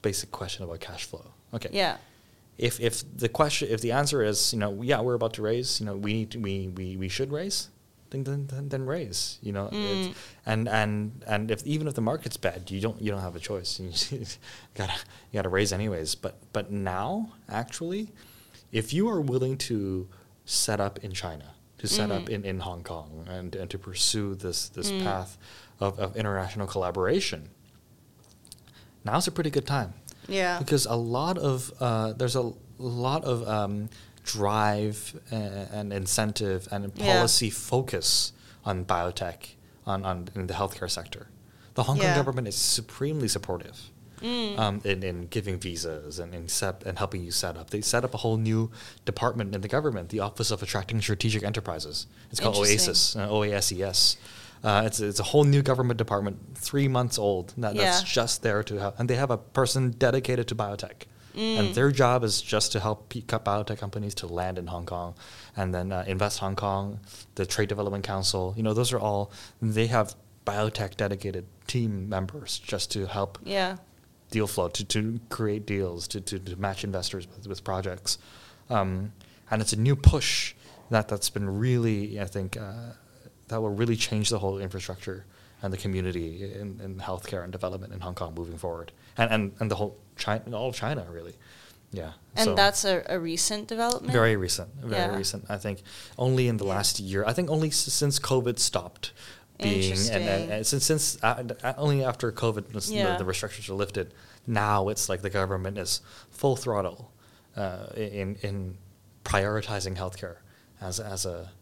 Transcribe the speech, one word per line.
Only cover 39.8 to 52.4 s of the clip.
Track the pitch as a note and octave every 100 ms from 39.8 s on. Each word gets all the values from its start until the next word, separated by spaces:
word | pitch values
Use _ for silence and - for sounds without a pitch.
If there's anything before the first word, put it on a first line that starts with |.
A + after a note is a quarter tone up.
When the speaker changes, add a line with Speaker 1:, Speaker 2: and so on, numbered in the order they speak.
Speaker 1:
on, | - G2
on | F#2+ F2 F2
in | G2+ F2+
the |
healthcare | F2+ G2 - F#2
sector. | - E2 - - - - - -
The | -
Hong | B2+ C#3+
Kong | F#3
Speaker 2:
Yeah. |
Speaker 1:
government | E3+ C3+ C3 A2
is |
supremely | - - - A2+ - C#3 D#3 A#2
supportive, | F#2 - F2+ C#2+ - - - - -
Speaker 2:
Mm. | A#3 B3 A3 G3+
Speaker 1:
um, | G#2+ G2+
in, | G2+ F#2
in | F#2+ F2 F2
giving | A#2 G2 F2+
visas | F#2 E2+ E2+ D#2 D2 D#2+
and | E2+
in | F2 E2+
set, | - G2 F#2 G2
and | F#2
helping | G2 F#2
you | E2+
set | - F#2
up. | E2+ E2
They | G#2
set | G#2+ A#2+
up | B2+
a | A2
whole | A#2 A2
new | A2 A2 A2+ - - -
department | - F#2+ A#2+ A#2 G2+
in | G2
the | G2
government, | C3 D3+ G#2+ E2+
the | A2
Office | G2+ - G#2
of | G#2
Attracting | F#2 G#2 F#2 A2+
Strategic | G2+ G2 A2+ G#2+
Enterprises. | G2+ A2 - D#2+ D2+ - - - -
It's |
called | -